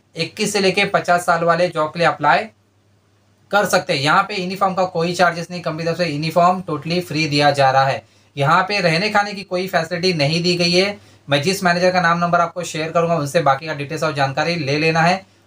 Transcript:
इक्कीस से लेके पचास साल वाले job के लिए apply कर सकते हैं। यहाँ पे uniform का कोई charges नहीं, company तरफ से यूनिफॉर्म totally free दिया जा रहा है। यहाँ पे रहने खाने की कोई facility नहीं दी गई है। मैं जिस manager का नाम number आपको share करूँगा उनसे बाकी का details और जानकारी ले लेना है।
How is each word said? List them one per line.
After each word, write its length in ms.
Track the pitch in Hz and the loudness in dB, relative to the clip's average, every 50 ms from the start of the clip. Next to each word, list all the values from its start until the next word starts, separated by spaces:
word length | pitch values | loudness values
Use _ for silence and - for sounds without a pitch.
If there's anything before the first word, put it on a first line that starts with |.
| _ _ - | _ _ -8
इक्कीस 360 | 160 165 165 - - 208 214 | -8 -8 -8 -6 -4 -4 -2
से 80 | - 202 | 0 0
लेके 240 | 190 185 180 202 202 | 2 2 2 2 0
पचास 400 | - - 165 160 180 175 170 175 | 0 0 0 2 2 0 0 2
साल 180 | - 170 165 170 | 0 0 2 2
वाले 240 | 170 165 170 180 180 | 2 2 2 0 0
job 240 | - 156 156 151 | 0 -2 -4 -2
के 60 | - 175 | -2 0
लिए 100 | 165 156 | 0 0
apply 360 | 139 - 151 147 170 196 220 220 _ _ _ _ _ _ _ _ _ _ _ _ _ _ _ _ _ _ _ - | 0 2 2 2 2 2 0 -4 _ _ _ _ _ _ _ _ _ _ _ _ _ _ _ _ _ _ _ -2
कर 140 | 196 202 202 | -2 0 0
सकते 260 | - 202 180 - - | 2 0 0 0 0
हैं। 80 | 160 139 | -2 0
यहाँ 220 | 135 151 165 190 | 2 2 2 2
पे 200 | 190 - 208 202 | 2 0 -4 -6
uniform 320 | 180 180 196 180 202 190 180 | -6 -6 -4 -2 -2 -2 0
का 100 | 190 185 | 0 -2
कोई 300 | 180 - 165 165 175 175 | -2 -2 -2 -2 -2 2
charges 360 | 185 180 170 160 170 165 - | 2 2 2 2 -2 -8 -10
नहीं, 120 | 180 175 | -10 -8
company 220 | 165 165 156 160 165 | -6 -6 -6 -4 -4
तरफ 120 | 165 165 | -4 -2
से 100 | 170 175 | -2 -2
यूनिफॉर्म 560 | 160 143 147 156 160 - 180 170 180 185 190 180 - | -2 -2 -4 -4 0 2 4 4 4 2 0 -4 -6
totally 320 | 151 139 - 160 170 180 | -6 -6 -4 -4 -4 -4
free 240 | 175 - 147 151 160 147 | -4 -4 -2 -2 -2 0
दिया 220 | 147 143 147 143 | 2 4 4 4
जा 180 | 135 143 135 131 | 4 4 4 4
रहा 160 | 131 135 135 | 4 2 2
है। 160 | 135 123 110 - _ _ _ _ _ - | 2 0 -4 -8 _ _ _ _ _ -6
यहाँ 260 | 143 139 147 165 185 | -2 0 2 2 2
पे 180 | 180 190 208 202 | 2 0 0 0
रहने 300 | 175 165 160 170 208 208 | 0 2 0 0 0 0
खाने 220 | 208 208 202 208 | 0 0 0 -2
की 100 | 196 185 | -4 -10
कोई 240 | 180 - 180 180 190 180 | -8 -6 -4 -4 -2 -2
facility 460 | - 165 160 - 175 170 175 185 175 | -2 -2 -2 -2 -4 -2 -2 0 0
नहीं 280 | 156 139 147 165 170 | 0 0 0 0 0
दी 140 | 165 180 180 | 0 0 0
गई 160 | 175 175 170 | 0 2 2
है। 240 | 175 180 196 202 202 - - - - _ _ - | 2 2 2 0 -2 -8 -14 -20 -20 _ _ -2
मैं 140 | 139 147 | -2 0
जिस 220 | 135 180 185 - 190 | 0 0 -2 0 0
manager 260 | 175 175 175 180 180 | 0 2 2 2 2
का 100 | 180 180 | 2 4
नाम 180 | 175 170 170 175 | 2 2 2 2
number 220 | 175 170 170 175 | 0 2 2 2
आपको 220 | 170 170 - 180 165 | 0 0 -4 -8 -8
share 260 | - - 156 156 160 | -6 -6 -6 -4 -2
करूँगा 240 | 165 170 170 165 170 | 0 0 2 2 0
उनसे 260 | 156 143 139 - 170 | 0 -2 0 0 2
बाकी 260 | 147 135 135 135 160 | 2 2 2 0 -2
का 80 | 160 151 | -8 -8
details 280 | 139 143 139 156 147 | -6 -6 -6 -6 -4
और 120 | - 156 139 | -4 -2 0
जानकारी 420 | 143 135 135 135 156 156 170 175 | 0 -2 -2 0 -2 -2 -2 -2
ले 220 | 170 143 135 143 151 | -4 -2 -2 -2 0
लेना 220 | 156 160 160 165 | 0 0 2 2
है। 280 | 160 175 190 190 - _ _ _ _ | 2 2 2 0 -4 _ _ _ _